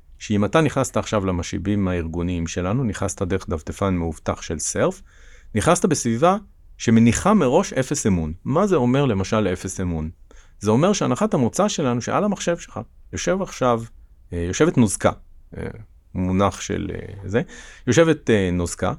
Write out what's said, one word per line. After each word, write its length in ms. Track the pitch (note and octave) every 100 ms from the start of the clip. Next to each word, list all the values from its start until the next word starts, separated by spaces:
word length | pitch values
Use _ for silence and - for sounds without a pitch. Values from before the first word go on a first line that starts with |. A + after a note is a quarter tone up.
| - -
שאם 260 | - G#2
אתה 160 | G#2 D#3+
נכנסת 360 | D3+ C#3 B2+ G#2+
עכשיו 300 | - G#2+ F#2+
למשאבים 600 | F2 D#2+ F#2 F2+ G#2 F#2
הארגוניים 580 | F2+ E2 E2+ F2 F2 E2
שלנו, 380 | F2+ F2+ B2+
נכנסת 380 | A#2 - G2 -
דרך 260 | F#2 F#2+ -
דפדפן 460 | E2 - - G2
מאובטח 480 | F2+ E2+ D2+ - E2
של 160 | - D#2+
סרף, 440 | - F#2+ D#3 F#3 - - - - -
נכנסת 300 | G#2+ D3 F3
בסביבה 520 | F#3+ C#3+ A#2+ A2+ E3+ G3 - - - -
שמניחה 560 | - A2+ A#2 - F#3
מראש 380 | G#3+ B2+ D#3 G3
אפס 340 | F3 E3 C#3+ G#2+
אמון. 260 | F2+ D#2 E2
מה 220 | - D3 G3+
זה 100 | E3
אומר 280 | B2 C3+ C#3
למשל 420 | F#2+ F#2 A2 G2
אפס 280 | F2+ F#2+ -
אמון? 300 | F2+ D#2+ D#2 - - - - -
זה 100 | G#2
אומר 220 | A#2 F3+
שהנחת 420 | G3+ C3+ B2+ G#3+
המוצא 340 | E3 A2+ - G3+
שלנו 320 | - B2+ A#2+
שעל 240 | A2+ B2+
המחשב 340 | G3+ - - E3+
שלך 220 | - - - - -
יושב 300 | - F3 F#3+
עכשיו, 400 | F#3 - B2+ A#2 A#2 - - - -
אה, 60 | F2
יושבת 380 | F2 F#2 D#3+ C#3
נוזקה, 340 | A2 - G#2 - - - - -
אה, 120 | E2 - - - _
מונח 460 | F#2 F#2 F#2 G2 -
של, 300 | - F2+ E2+
אה, 340 | E2+ - G2 F#2+
זה, 140 | A2+ - - - - -
יושבת, 440 | C3 E3 D3+ -
אה, 200 | G#2+ F#2
נוזקה, 400 | F2 E2+ - F#2+